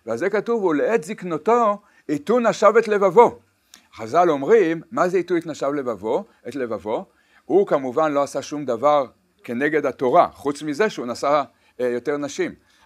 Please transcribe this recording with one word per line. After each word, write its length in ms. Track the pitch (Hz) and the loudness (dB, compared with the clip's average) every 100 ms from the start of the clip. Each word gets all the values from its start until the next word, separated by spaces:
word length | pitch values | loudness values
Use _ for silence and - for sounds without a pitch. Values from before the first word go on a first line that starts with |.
| 110 | -8
ועל 100 | 117 | -4
זה 140 | 180 | -2
כתוב, 340 | 214 233 233 | -2 -2 -2
"ולעת 400 | 185 147 127 226 | 0 0 0 -2
זקנתו 760 | 165 214 180 156 220 240 220 202 _ _ - | -4 -10 -8 -4 0 2 2 -2 _ _ -6
ייתון 380 | 156 - 240 226 | -4 0 0 2
השב 260 | 170 208 220 | 4 4 6
את 100 | 214 | 4
לבבו". 500 | 208 196 185 208 - _ _ _ - _ | 4 4 6 6 4 _ _ _ -20 _
חז"ל 360 | - 113 160 180 | -14 -2 2 2
אומרים, 500 | 143 139 226 165 170 - | 2 2 4 4 -2 -6
מה 180 | 127 180 | -2 0
זה 100 | 180 | -2
"ייתון 180 | 175 170 | -2 -4
את 100 | 160 | -4
נשב 260 | 135 139 | -6 -4
לבבו", 500 | 147 123 101 107 160 208 _ 117 | -4 -4 -6 -2 -4 -4 _ -12
את 60 | |
לבבו? 500 | 139 120 104 104 143 196 _ _ _ | -8 -6 -6 -6 -6 -8 _ _ _
הוא 220 | - 175 196 | 0 2 2
כמובן 460 | 151 131 123 156 | 0 -2 -2 0
לא 100 | 143 | 0
עשה 200 | 139 143 | -2 -6
שום 220 | - 147 | -8 -8
דבר 420 | 127 113 143 147 123 _ _ _ | -6 0 2 2 0 _ _ _
כנגד 420 | - 120 151 151 135 | -10 -4 -2 0 -2
התורה, 420 | - 127 170 117 | -2 2 4 2
חוץ 300 | - 143 143 | 0 -8 -6
מזה 280 | 151 143 214 | -6 -2 -2
שהוא 160 | - 120 | -4 -10
נשא, 360 | 110 143 151 131 _ _ - | -4 -2 0 -2 _ _ -6
אה, 60 | 123 | -4
יותר 300 | 120 139 147 | -4 -4 -6
נשים. 380 | 143 185 151 - _ _ | -6 -6 -8 -8 _ _